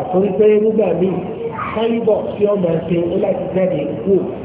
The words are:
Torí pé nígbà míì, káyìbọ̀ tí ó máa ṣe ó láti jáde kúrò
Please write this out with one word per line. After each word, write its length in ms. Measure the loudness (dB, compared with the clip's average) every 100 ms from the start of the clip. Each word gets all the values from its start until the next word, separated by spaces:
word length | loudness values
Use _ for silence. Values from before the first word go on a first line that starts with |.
| 0
Torí 240 | 0 2
pé 160 | 4 4 4
nígbà 320 | 4 2 2
míì, 180 | 2 0 -2 -6 -8 -8 -6 -6
káyìbọ̀ 500 | -2 -2 0 0 0 -2
tí 140 | -2
ó 120 | 0 2
máa 220 | 0 0
ṣe 180 | 0 0
ó 140 | 0 0
láti 260 | 0 -2 -2
jáde 300 | 0 0 0 -4 -4
kúrò 300 | 2 2 0 -6